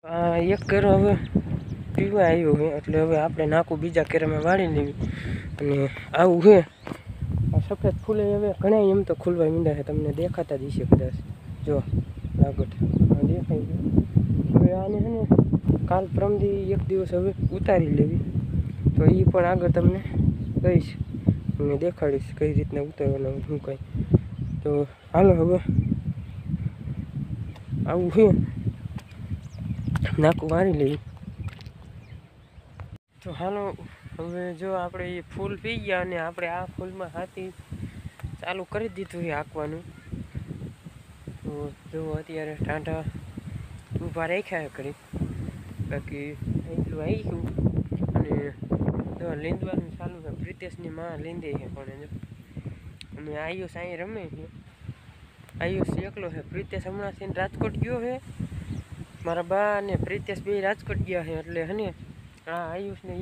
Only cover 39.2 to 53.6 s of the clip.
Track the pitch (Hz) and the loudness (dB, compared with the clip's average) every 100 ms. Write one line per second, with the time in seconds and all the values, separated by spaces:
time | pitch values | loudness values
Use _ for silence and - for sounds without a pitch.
39.2 | 170 147 156 156 151 160 175 - - - | -4 -4 -6 -8 -8 -8 -14 -20 -14 -12
40.2 | - - - - - - - - - - | -10 -12 -12 -12 -12 -14 -20 -20 -20 -20
41.2 | - - - 147 147 139 - 160 160 151 | -16 -12 -10 -8 -10 -12 -12 -10 -6 -8
42.2 | 160 160 151 151 - 156 156 160 151 - | -8 -8 -8 -6 -4 -4 -4 -6 -6 -10
43.2 | - - - - - - - - 170 165 | -14 -14 -12 -12 -12 -16 -8 -6 -6 -6
44.2 | 165 180 202 180 147 - 139 151 - - | -2 -4 -4 -6 -6 -10 -12 -12 -12 -6
45.2 | - - - - - - - 143 - 143 | -6 -6 -8 -10 -14 -10 -6 -6 -8 -10
46.2 | 143 147 - - - 165 - 160 156 440 | -10 -10 -4 -4 -4 -4 -4 -4 -2 -2
47.2 | 427 339 - - - - - - - - | -2 -6 -6 -2 0 0 -4 -4 -2 0
48.2 | - - 143 - - - - - - - | 0 0 -2 -8 -6 -2 -2 -2 -6 -8
49.2 | 170 151 156 175 185 180 170 - 175 175 | -8 -6 -4 -4 -4 -4 -6 -10 -12 -12
50.2 | 156 - 170 - 185 - 170 160 170 156 | -14 -10 -10 -10 -14 -14 -14 -12 -10 -10
51.2 | 156 170 156 139 139 135 135 135 147 - | -10 -10 -8 -10 -10 -14 -14 -16 -14 -14
52.2 | - - - - - - - - - - | -14 -20 -18 -14 -14 -14 -18 -18 -18 -14
53.2 | 151 151 156 185 | -12 -10 -8 -8